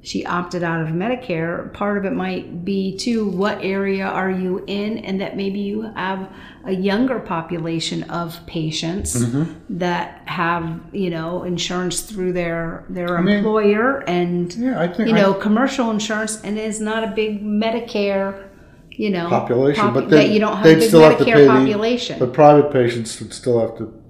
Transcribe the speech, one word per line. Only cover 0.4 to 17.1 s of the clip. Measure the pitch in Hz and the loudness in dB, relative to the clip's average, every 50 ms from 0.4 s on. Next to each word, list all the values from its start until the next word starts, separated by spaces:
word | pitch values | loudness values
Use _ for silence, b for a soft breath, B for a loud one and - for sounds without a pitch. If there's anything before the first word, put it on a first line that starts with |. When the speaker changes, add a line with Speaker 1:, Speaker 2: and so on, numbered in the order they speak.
| 180 - - 175 170 | -6 -6 -6 -6 -4
Speaker 1:
out | 170 165 165 160 | -2 -2 -4 -4
of | 156 | -4
Medicare, | 160 170 185 233 254 247 - - 175 160 165 165 175 - - - - | -4 -4 -2 -4 -4 -6 -6 -6 -6 -4 -4 -4 -6 -8 -10 -12 -8
part | - 208 202 208 | -6 -4 -2 -2
of | 202 196 | -2 -4
it | 190 180 | -4 -4
might | 175 185 185 185 180 - - - 170 170 | -4 -4 -4 -6 -6 -8 -10 -12 -10 -6
be | 185 202 196 190 190 190 - | -4 -4 -2 -2 -4 -6 -6
too, | - 247 233 226 214 | -4 -2 -2 0 -2
what | 202 180 180 196 208 208 - - | -2 -2 -2 -2 -2 -4 -4 -4
area | 190 190 196 196 196 196 190 190 | -4 -4 -2 -2 -2 -2 -2 -4
are | 190 - 185 185 190 | -4 -4 -2 -2 -2
you | 190 185 185 185 180 202 - | -2 -2 -2 -4 -4 -4 -6
in? | - 202 202 202 214 226 226 | -6 -6 -4 -4 -4 -6 -6
And | - - 196 190 196 | -6 -6 -4 -4 -4
that | - - | -6 -6
maybe | 196 196 196 196 202 | -6 -6 -4 -4 -4
you | 202 202 202 214 226 214 - | -6 -4 -4 -6 -8 -8 -8
have | - 180 190 190 190 190 190 B B B B B B B | -8 -6 -6 -6 -6 -8 -12 B B B B B B B
a | 180 190 | -6 -4
younger | 185 190 202 196 214 254 262 254 - | -2 0 0 2 2 0 0 -2 -4
population | - - 185 165 165 - 175 165 160 165 165 165 160 - 175 170 - - | -6 -6 -6 -6 -4 -6 -6 -6 -4 -4 -4 -4 -4 -4 -6 -6 -8 -6
of | - 170 170 165 165 - - | -6 -6 -6 -6 -10 -14 -16
patients | - - 175 156 156 156 - - 165 175 202 - - - | -10 -6 -4 -4 -4 -4 -4 -4 -4 -4 -4 -6 -4 -2
Speaker 2:
Mm-hmm. | 123 120 117 120 139 160 165 - - - - - 170 | -2 -2 0 0 -2 -2 -4 -6 -14 -12 -10 -8 -4
Speaker 1:
that | 180 175 175 175 170 - - - - - | -4 -2 -2 -4 -6 -8 -12 -18 -12 -10
have, | 151 170 170 165 175 175 165 165 165 170 - - - | -6 -4 -2 -2 -2 -2 -4 -6 -8 -10 -12 -10 -6
you | 202 190 180 | -4 -4 -4
know, | 170 160 160 165 175 180 - | -4 -6 -6 -6 -6 -6 -6
insurance | 180 180 165 - - 185 180 180 180 170 - - | -6 -6 -6 -4 -4 -4 -4 -4 -4 -6 -6 -8
through | - 214 190 185 185 180 | -10 -8 -6 -4 -4 -2
their, | 180 175 170 165 170 165 165 165 - - - | -2 -2 -4 -4 -4 -6 -6 -8 -10 -12 -12
their | 185 180 175 175 180 | -8 -6 -4 -2 -2
Speaker 2:
I | 170 180 | 0 2
mean, | 196 202 208 | 2 2 2
Speaker 1:
employer | 208 220 214 220 208 202 208 214 226 262 277 269 - | 2 0 0 2 2 2 2 4 2 0 0 -2 -4
and, | - 180 175 175 175 175 175 175 175 - | -2 0 0 0 0 0 -2 -4 -4 -4
Speaker 2:
yeah, | 233 240 262 247 170 | -4 -4 -2 0 0
I | 165 175 | -2 -2
think | 175 - 220 226 | -2 -2 0 2
Speaker 1:
you | 220 | 4
know, | 208 196 190 190 190 | 4 4 4 2 2
Speaker 2:
I | - | 0
Speaker 1:
commercial | 214 208 220 262 269 - - 240 226 | 0 2 2 2 0 0 -2 -2 -2
insurance | 220 208 214 - 220 214 220 214 220 - - | -2 -2 -4 -4 -4 -4 -4 -6 -8 -10 -8
and | 196 208 214 | -8 -6 -6
is | 214 220 202 214 214 | -6 -6 -6 -6 -6
not | 214 220 226 220 | -4 -4 -4 -4
a | 214 | -4